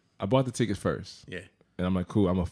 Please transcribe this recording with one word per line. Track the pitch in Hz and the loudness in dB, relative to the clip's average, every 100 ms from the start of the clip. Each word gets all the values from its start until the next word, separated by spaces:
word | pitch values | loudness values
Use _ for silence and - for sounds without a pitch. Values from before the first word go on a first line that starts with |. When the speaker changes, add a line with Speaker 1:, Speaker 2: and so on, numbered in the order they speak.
| _ - | _ -8
Speaker 1:
I | 101 | 2
bought | 131 127 | 2 2
the | |
tickets | - 107 98 | 0 -2 0
first. | 87 - 104 - - | -2 -2 -6 -18 -14
Speaker 2:
Yeah. | 90 - _ _ - | -14 -14 _ _ -4
Speaker 1:
And | 90 | 0
I'm | |
like, | 92 87 | 0 0
"Cool, | 107 92 | 2 2
I'm | 90 | 2
a, | 87 | -2